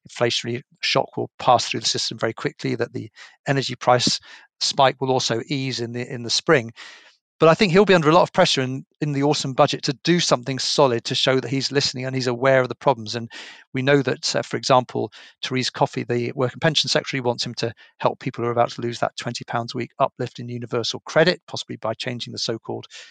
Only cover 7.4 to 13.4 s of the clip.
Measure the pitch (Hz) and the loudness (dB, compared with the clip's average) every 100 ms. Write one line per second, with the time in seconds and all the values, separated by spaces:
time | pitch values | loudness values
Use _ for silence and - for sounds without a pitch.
7.4 | 160 160 214 175 202 185 151 170 170 - | 4 6 6 6 6 6 6 6 4 4
8.4 | 180 - 127 131 - _ 151 139 143 147 | 4 2 -2 -6 -10 _ -4 0 2 0
9.4 | 139 131 147 135 - 127 - 175 - 131 | -2 2 2 2 -4 -4 0 2 2 0
10.4 | 127 131 - - 139 117 - 131 - 131 | 0 -6 -2 2 4 2 -2 -2 2 2
11.4 | 123 135 127 135 - 131 131 131 127 120 | 0 -4 -2 -2 -2 -4 -6 -4 -2 0
12.4 | 135 131 123 120 - 117 107 117 117 - | 4 4 2 0 0 0 -2 -8 -8 -12